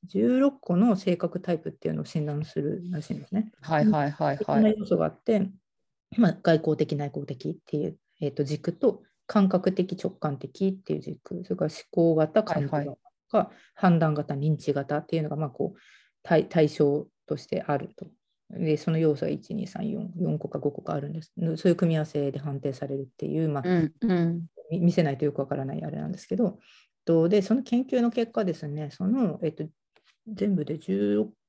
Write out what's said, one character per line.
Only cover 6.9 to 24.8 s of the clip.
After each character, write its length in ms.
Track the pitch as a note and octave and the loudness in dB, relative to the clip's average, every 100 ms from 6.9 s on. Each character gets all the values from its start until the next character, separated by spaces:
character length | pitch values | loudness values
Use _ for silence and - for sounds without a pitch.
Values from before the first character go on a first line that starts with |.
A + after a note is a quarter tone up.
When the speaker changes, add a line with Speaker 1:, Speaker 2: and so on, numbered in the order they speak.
| C#3+ | -2
Speaker 1:
内 140 | C#3+ | -4
向 140 | D3 | -8
的 260 | C#3 C3 D#3 | -10 -8 -8
っ 60 | D#3 | -8
て 120 | _ D3 | _ -4
い 100 | D#3 | -4
う、 100 | - _ _ | -8 _ _
え 80 | D3 | -6
ー 60 | |
と、 100 | - | -2
軸 280 | C#3 D3+ - | -4 -2 -4
と、 300 | - B3+ - _ _ - | 2 0 0 _ _ 0
感 220 | A3 F#3+ | 4 4
覚 240 | F#3+ F#3+ | 4 2
的、 240 | F#3+ F3+ F#3 | 0 -2 -4
直 140 | F#3+ | -6
感 280 | - D3+ C#3 | -4 -6 -6
的 300 | - - G3 | -10 -4 -2
っ 40 | |
て 180 | F#3+ - | -2 -6
い 60 | D3+ | -6
う 20 | |
軸、 440 | - - - F3+ | -6 -14 -12 -12
そ 60 | F3+ | -8
れ 60 | F#3 | -4
か 80 | D#3 | -4
ら 40 | |
思 100 | - - | -4 -6
考 240 | - E3+ | 2 4
型、 280 | D#3+ D#3 G#3+ | 4 2 2
感 200 | G#3+ D#3 | 0 -2
情 60 | C#3 | -2
型、 80 | D3+ | -2
Speaker 2:
は 60 | |
い 140 | C#3+ - _ _ _ | -4 -10 _ _ _
は 120 | A3 | 0
い。 20 | - - _ | 0 -8 _
Speaker 1:
判 240 | - F#3 E3+ | 0 4 4
断 160 | D#3+ | 4
型、 200 | D3 C#3+ | 0 -4
認 220 | C#3+ D3 D3 | -2 0 0
知 160 | - | 0
型 260 | C#3 C#3 D3+ | -2 -2 -4
っ 80 | D3+ | -2
て 100 | F3 | -4
い 40 | |
う 20 | |
の 80 | D3+ | -2
が、 60 | D3 | -4
ま 100 | D3+ | -6
あ、 40 | |
こ 240 | - C#3 - | -4 -6 -6
う、 20 | _ _ _ _ | _ _ _ _
対-、 240 | - E3 D#3 | 2 2 4
対 200 | F3 D3+ | 2 2
象 380 | - D3 D3 - _ - | 4 2 2 -4 _ -8
と 100 | D3 | -8
し 100 | - | -6
て 180 | - - | -6 -2
あ 100 | D3 | -4
る 120 | - - | -4 -14
と。 100 | F3 _ _ _ _ | -20 _ _ _ _
で、 260 | - D#3+ D3+ | -4 0 0
そ 140 | - | 0
の 80 | D#3+ | 2
要 180 | D#3+ C#3+ | 2 2
素 80 | |
が 60 | - | -2
一、 240 | - - | -4 -6
二、 120 | - - | -8 -6
三、 220 | - - | -6 -6
四、 240 | - F3 E3+ | -6 -8 -4
四 220 | E3+ D3+ | -2 -2
個 100 | - | -4
か 100 | - | -4
五 120 | C#3+ | -4
個 120 | - | -6
か 100 | - | -6
あ 80 | D#3 | -6
る 80 | C#3+ | -6
ん 40 | |
で 80 | D#3+ | -10
す。 100 | - - E3+ D#3+ | -12 -6 -4 0
そ 120 | F3+ | 2
う 20 | |
い 20 | |
う 40 | E3+ | 2
組 140 | E3+ | 2
み 60 | D#3+ | 0
合 40 | |
わ 60 | D3+ | -2
せ 240 | D3 C#3+ | -2 -2
で 80 | C#3 | -4
判 220 | C#3+ C#3 | -8 -6
定 140 | C#3 | -6
さ 120 | C3+ C#3 | -6 -6
れ 100 | C#3 | -6
る 60 | |
っ 140 | C3 _ | -8 _
て 100 | C3 | -4
い 180 | D3+ | -2
う、 40 | D#3+ | 0
ま 120 | C#3+ | -2
あ、 20 | E3+ | 0
Speaker 2:
う 60 | |
ん 200 | F3+ D#3 _ | 2 2 _
う 120 | A#3 | 0
ん。 320 | F3+ E3+ E3+ E3+ - - | 2 2 -2 -8 -16 -8
Speaker 1:
み-、 100 | E3+ | 2